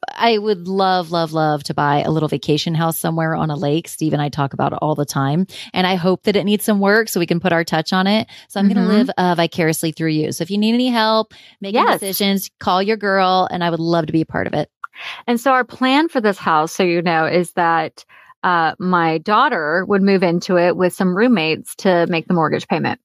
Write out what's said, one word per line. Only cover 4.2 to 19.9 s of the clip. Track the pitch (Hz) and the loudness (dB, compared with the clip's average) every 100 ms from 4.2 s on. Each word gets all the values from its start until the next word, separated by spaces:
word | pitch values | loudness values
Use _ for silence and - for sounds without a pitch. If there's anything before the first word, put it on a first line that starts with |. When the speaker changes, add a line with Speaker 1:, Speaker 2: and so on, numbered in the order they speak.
Speaker 1:
I | 147 | -2
talk | 147 139 | -2 -4
about | - 139 | -2 -4
it | 147 | -2
all | 156 | -2
the | 147 147 | -2 -2
time. | - 135 151 190 - - | -2 -2 0 -2 -6 -8
And | - 185 | -2 0
I | |
hope | 185 175 180 | 0 0 0
that | - 202 | 0 0
it | |
needs | 180 208 | 0 0
some | - 208 | 0 0
work | 196 208 220 | 2 2 0
so | - | -2
we | 170 | 0
can | 170 | 0
put | 185 | 2
our | 165 | 0
touch | 170 160 160 | 0 -2 0
on | 185 190 | 0 2
it. | 214 - - - | 0 -2 -12 -12
So | 208 | 0
I'm | 196 | 2
gonna | 196 | 2
Speaker 2:
Mm-hmm. | 185 | 2
Speaker 1:
live, | 202 254 - | 2 2 0
uh, | 180 | 0
vicariously | 175 170 - 160 160 165 | 2 0 0 0 0 -4
through | 151 160 | -2 -2
you. | 156 151 | 0 -2
So | - | -4
if | - | -4
you | 202 | -2
need | 214 | 0
any | 233 254 | 0 0
help | 233 220 220 220 - - _ | 2 2 2 -2 -8 -20 _
making | 196 214 | -4 0
Speaker 2:
Yes. | 427 185 | 2 2
Speaker 1:
decisions, | 196 185 196 196 - _ | -2 -2 0 0 -4 _
call | - 180 | 0 0
your | 196 220 | 0 -2
girl, | 202 196 185 185 185 | 0 2 2 2 0
and | 180 | -2
I | 175 | -2
would | 170 | -2
love | 165 170 156 | 0 0 0
to | |
be | 160 | -2
a | 160 | -2
part | - 190 | -4 -4
of | |
it. | - 151 _ - - - - - | -4 -6 _ -20 -16 -16 -14 -4
Speaker 2:
And | 240 | -2
so | 277 | 2
our | 262 | 2
plan | 247 - 254 269 330 | 0 -2 0 2 2
for | 269 | 0
this | 214 196 | 0 0
house, | - 160 160 | 0 2 0
so | - | 0
you | 185 170 | 0 2
know, | 175 165 | 2 2
is | 160 156 175 | 2 0 -2
that, | - 170 165 160 - - - - - | 0 2 2 -2 -8 -20 -20 -20 -6
uh, | 190 175 160 - | 0 2 0 -2
my | 185 180 165 160 | 0 2 2 0
daughter | 156 214 285 226 151 170 | 0 2 2 0 0 -2
would | 190 | 0